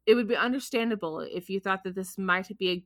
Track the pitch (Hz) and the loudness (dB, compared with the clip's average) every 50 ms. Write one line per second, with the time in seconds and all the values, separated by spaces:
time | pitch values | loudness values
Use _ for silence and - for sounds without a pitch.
0 | - - 226 240 240 202 233 156 190 247 254 277 - - - 233 233 233 220 208 | 6 6 6 6 6 0 0 0 2 0 0 -4 -4 -2 -2 0 0 0 -2 -4
1 | 185 160 156 170 156 - - 180 180 - 190 196 - 196 190 185 - 190 185 190 | -4 -6 -6 -8 -8 -8 -8 -10 -8 -6 -6 -4 -2 -2 -2 -2 -4 -8 -6 -6
2 | 185 185 - - 190 185 180 185 190 - 202 - 196 180 180 180 185 | -8 -8 -6 -4 0 2 2 2 0 -4 -6 -4 -2 -2 -2 -2 -6